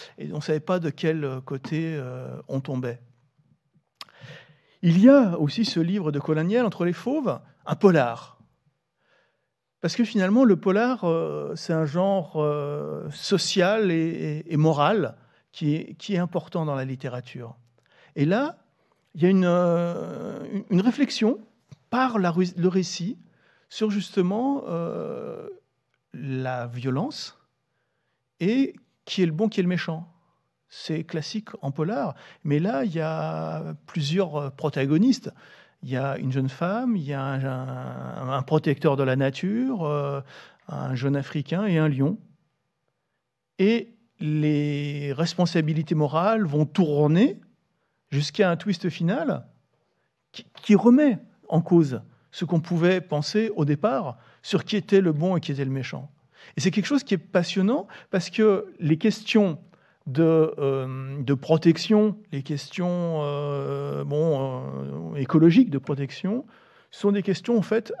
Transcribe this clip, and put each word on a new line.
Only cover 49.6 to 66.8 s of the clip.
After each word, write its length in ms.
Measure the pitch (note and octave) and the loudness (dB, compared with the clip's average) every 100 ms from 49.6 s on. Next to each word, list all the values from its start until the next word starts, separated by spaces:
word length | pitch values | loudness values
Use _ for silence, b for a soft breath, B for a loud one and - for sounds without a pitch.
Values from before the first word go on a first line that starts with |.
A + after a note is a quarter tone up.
| _ _ _ _ _ _ _ | _ _ _ _ _ _ _
qui, 140 | - - - | -20 -20 -12
qui 120 | - | 4
remet 440 | G3+ A3+ B3+ D4 G3 - _ - | 6 8 6 6 2 -6 _ -2
en 140 | D#3+ | -2
cause 400 | E3+ E3+ C#3+ A#2 - b b | 4 4 4 -2 -10 b b
ce 140 | - | -10
qu'on 160 | D#3 E3+ | -2 -2
pouvait 400 | - E3+ F3 F#3 | -2 2 2 2
penser 500 | F#3 D3 - G#3+ A3 G#3 | -2 -6 -2 -2 -2 -2
au 80 | |
départ 540 | D3 C#3+ G#3+ C#3 D3 - b b | 0 0 0 -2 -6 -10 b b
sur 220 | - G3 | -2 -2
qui 120 | - G#3 | 0 -4
était 240 | - G3 | 4 4
le 120 | F3+ | 4
bon 240 | D3 F3+ F3 | 0 0 0
et 40 | |
qui 120 | - | -2
était 120 | C#3 | -4
le 60 | C3+ | -4
méchant. 400 | C3+ C3 - C#3+ _ _ B B - | -4 -6 -10 -14 _ _ B B -2
Et 40 | |
c'est 100 | F3+ | 0
quelque 160 | G3+ - | 0 0
chose 180 | C#4 | 0
qui 100 | - | 0
est 40 | F3+ | -4
passionnant 680 | - F#3 E3+ G3 F#3+ D4 - B B | 0 0 0 0 0 0 -4 B B
parce 200 | F#3+ - | -4 -2
que 420 | - G#3+ F#3+ - - | 2 4 4 -2 -6
les 200 | D3+ D#3+ | 0 2
questions 600 | A3 - - G#3+ G3 C#3+ - b b b D3+ | 2 0 0 2 2 0 -12 b b b -6
de, 480 | C3 E3 D#3+ D#3+ - | 2 4 6 2 0
euh, 640 | C#3 C3+ C3 C3 C3+ C#3+ | -2 0 -4 -8 -10 -8
de 120 | C3 | -2
protection, 800 | C#3 - D#3+ E3+ E3 - G#3+ G#3+ - - | -2 2 4 4 2 4 4 4 0 -8
les 100 | C#3 | -10
questions, 800 | C3+ C#3+ - - F3+ F3 E3+ D#3+ | -6 -6 -6 -4 -2 -2 -2 -2
euh, 840 | D3 C#3+ C#3+ C#3+ C#3 C#3 C#3+ C#3+ | -2 -4 -4 -4 -4 -6 -6 -6
bon, 1080 | C#3+ D3 E3 C#3 C3+ B2+ C3+ C3+ C#3 C#3+ E3 | -2 0 2 0 -2 -6 -8 -8 -8 -8 -8
euh, 20 | D3 | -6
écologiques 540 | C3 D#3+ E3 F3 B3+ | 2 6 8 8 4
de 80 | C#3 | 2
protection 680 | - C#3+ C3+ - F#3 A#3+ - b b b | -4 -6 -6 -6 -4 -4 -8 b b b